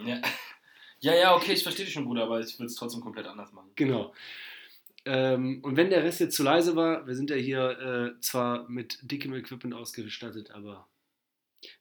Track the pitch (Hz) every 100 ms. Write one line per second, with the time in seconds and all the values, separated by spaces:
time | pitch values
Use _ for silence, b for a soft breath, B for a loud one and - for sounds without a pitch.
0 | 208 123 - - - - b b b b
1 | 139 170 185 170 - 190 175 175 196 151
2 | 123 120 113 113 110 - 117 - 120 117
3 | 117 107 104 104 101 - - - 139 117
4 | 101 B B B B B B B B _
5 | - 131 131 127 127 135 143 135 185 180
6 | 160 165 170 - 139 165 170 165 165 160
7 | 135 127 143 139 127 131 127 120 131 123
8 | 120 120 - 127 120 120 120 123 113 -
9 | 123 139 135 131 - 123 123 120 113 -
10 | 104 - 117 107 104 104 104 95 - _
11 | _ _ _ _ _ _ B B